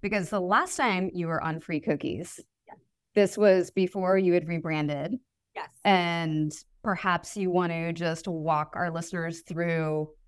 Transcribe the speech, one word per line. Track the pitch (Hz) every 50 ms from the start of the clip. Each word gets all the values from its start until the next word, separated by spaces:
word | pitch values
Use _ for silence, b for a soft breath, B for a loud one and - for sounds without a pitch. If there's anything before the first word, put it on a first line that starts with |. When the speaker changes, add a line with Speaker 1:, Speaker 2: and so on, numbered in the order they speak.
Speaker 1:
because | - 196 - 208 180 156
the | - 202
last | 180 180 202 240 349 359 -
time | - 285 240 196 185 190 190 -
you | 180 170
were | 165 165 156 -
on | 160 160 160
Free | - - 170 147
Cookies, | - - 151 147 - 143 - - 170 - - - - _ _ _ _
Speaker 2:
Yes. | - - _ _ _ _ _ _ _ _
Speaker 1:
this | 208 202 190 -
was | - 208 208 185 185 175 180
before | _ 190 185 180 - 202 185 180 190
you | 190 190 180 175
had | 175 165
rebranded. | 160 170 165 156 160 160 156 151 143 147 139 147 170 233 254 _ _ _ _ _ _ _
Speaker 2:
Yes. | 190 156 - _ - -
Speaker 1:
And | 202 196 180 175 170 170 170 165 160 156 156 156 151 - - - _ _ _ -
perhaps | 226 190 175 - 190 175 170 - - -
you | 208 190 185
want | 175 180 180 170 170
to | 165 165 170 165
just | 165 170 165 165 165 -
walk | 196 170 160 151 165 160 151 151 - -
our | - 175 175
listeners | 160 165 165 - - 175 165 165 165 165
through | - - 175 165 170 170 165 165 160 156 156 156 156 156 - _ _